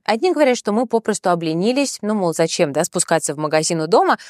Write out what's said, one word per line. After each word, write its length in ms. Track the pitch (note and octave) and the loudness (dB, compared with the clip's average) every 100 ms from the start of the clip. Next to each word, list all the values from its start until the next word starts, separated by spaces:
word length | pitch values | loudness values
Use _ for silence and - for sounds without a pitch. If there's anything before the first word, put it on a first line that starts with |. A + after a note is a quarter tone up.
Одни 280 | - A3 F4+ | -2 0 0
говорят, 240 | D4 C4+ A#3+ | 2 2 2
что 160 | - | 0
мы 140 | G#3 B3 | -2 0
попросту 440 | A3+ A3 G3+ F#3 | -2 -2 -2 0
обленились, 680 | F3 E3 E3 G#3+ B3+ C4+ - | 0 0 0 0 0 -2 -4
ну, 140 | G#3 | -4
мол, 180 | G#3+ F3 | 0 0
зачем, 380 | D#3+ E3 - D3+ | 0 -2 0 0
да, 100 | D3 | 0
спускаться 520 | F3 F3 - D#3+ - | -2 -4 0 0 0
в 40 | D3 | -4
магазин 420 | D3+ D#3 D#3+ E3 | -2 0 0 -2
у 40 | D#3+ | 2
дома, 300 | B3 F#4 A#3 | 4 4 0